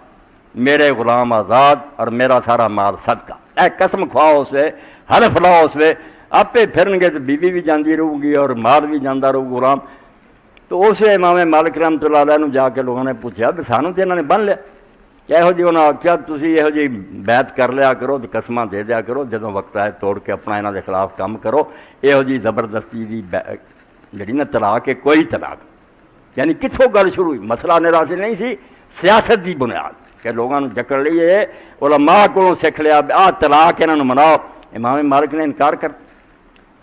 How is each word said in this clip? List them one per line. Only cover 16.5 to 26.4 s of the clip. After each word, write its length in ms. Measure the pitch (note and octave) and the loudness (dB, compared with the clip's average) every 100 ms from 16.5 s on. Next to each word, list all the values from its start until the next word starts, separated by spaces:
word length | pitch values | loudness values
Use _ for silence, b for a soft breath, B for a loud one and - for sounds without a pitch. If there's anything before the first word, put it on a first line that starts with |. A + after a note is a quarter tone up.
| D#3+ | 0
ਇਹੋ 120 | D3+ | 0
ਜਿਹੀ 180 | D3+ C#3+ A2+ F#2 | 0 -4 -6 -14
ਬੈਤ 440 | G2+ G2 A#2+ C3+ - | -10 -2 0 0 -2
ਕਰ 160 | B2 | -2
ਲਿਆ 220 | C3+ C3+ | 2 0
ਕਰੋ 240 | C3 B2+ C#3 | 0 -4 -6
ਤੇ 100 | A#2 | -6
ਕਸਮਾਂ 340 | A2+ G#2+ A#2+ A2 | -8 -6 -6 -6
ਦੇ 160 | G2+ | -6
ਦਿਆ 180 | G#2+ A#2 | -4 -4
ਕਰੋ, 240 | G#2+ C3 | -4 -8
ਜਦੋਂ 280 | C3 A2 A2 | -6 -8 -8
ਵਕਤ 240 | G2 - G#2 | -8 -8 -6
ਆਏ 160 | G#2 F#2+ | -6 -4
ਤੋੜ 180 | G2 - | -6 -6
ਕੇ 140 | - | -6
ਆਪਣਾ 260 | G2 - G#2 | -10 -6 -6
ਇਹਨਾਂ 140 | G#2 | -6
ਦੇ 80 | G2 | -8
ਖਿਲਾਫ 360 | F#2+ F#2+ F#2+ - | -6 -4 -4 -6
ਕੰਮ 180 | G2 A2+ | -10 -8
ਕਰੋ, 360 | A2+ C3+ D3 B B B | -4 -2 -2 B B B
ਇਹੋ 180 | C3+ C#3 | 0 2
ਜਿਹੀ 160 | C3 C3 | 0 -2
ਜ਼ਬਰਦਸਤੀ 640 | G#2+ A2 A2+ A2 A2 A#2 | -4 -4 -4 -6 -10 -12
ਦੀ 180 | A2 A2+ | -10 -12
ਬੈ-" 340 | F#2 F#2 - G#2 _ _ _ _ _ | -8 -8 -8 -14 _ _ _ _ _
ਜਿਹੜੀ 180 | G2+ G2+ | -14 -8
ਨਾ 120 | C#3 | -6
ਤਲਾਕ 440 | C#3 - G#2 A2+ C#3 | -4 -2 0 -2 -2
ਹੈ, 60 | |
ਕੋਈ 300 | B2 C#3 D#3 | -4 2 2
ਤਲਾਕ। 340 | A#2 G#2+ D2 D2 - _ _ _ _ _ _ | 2 -4 -10 -16 -20 _ _ _ _ _ _
ਯਾਨੀ 160 | - | -4